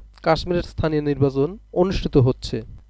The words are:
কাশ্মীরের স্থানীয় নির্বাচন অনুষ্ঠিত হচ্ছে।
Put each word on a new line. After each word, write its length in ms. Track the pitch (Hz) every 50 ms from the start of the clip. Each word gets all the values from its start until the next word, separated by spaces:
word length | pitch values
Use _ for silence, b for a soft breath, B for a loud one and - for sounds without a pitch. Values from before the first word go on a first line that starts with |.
| - - - - -
কাশ্মীরের 420 | 170 160 151 - 175 180 175 165 - -
স্থানীয় 300 | - - 160 156 151 147
নির্বাচন 460 | 147 143 135 143 139 131 135 135 156 190 226 - - - 165
অনুষ্ঠিত 340 | 180 190 190 - - 175 - 147 127
হচ্ছে। 320 | 131 131 - - - - 117 110 - - - - -